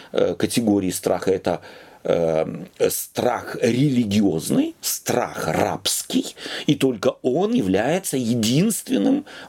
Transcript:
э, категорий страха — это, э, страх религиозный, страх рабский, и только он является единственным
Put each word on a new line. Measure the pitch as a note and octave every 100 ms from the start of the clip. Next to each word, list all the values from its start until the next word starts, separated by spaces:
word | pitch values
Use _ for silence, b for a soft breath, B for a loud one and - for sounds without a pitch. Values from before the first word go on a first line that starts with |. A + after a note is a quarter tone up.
| B
э, | - F#2+ F2
категорий | G#2+ B2 A2+ G2+ F#2
страха — | - - F2+ G2
это, | F#2+ F#2 E2+ B B B B -
э, | F2 E2 D#2 E2+ E2 - - A2
страх | - - - A2+ G#2 - -
религиозный, | A#2 A#2+ D3 B2 G#2+ G#2 G2 D#2+ - - E4 -
страх | - - - A#2 A2 - -
рабский, | - G#2 - - - - - - - B B B
и | C#3+
только | C3+ G#2+ B2+ -
он | C3 D3 G#3+
является | A#3+ F#2 F#2+ B2 F#3 F#3 C3
единственным | A#2 A#2+ A2 C#3 A3 - - E3+ - - - B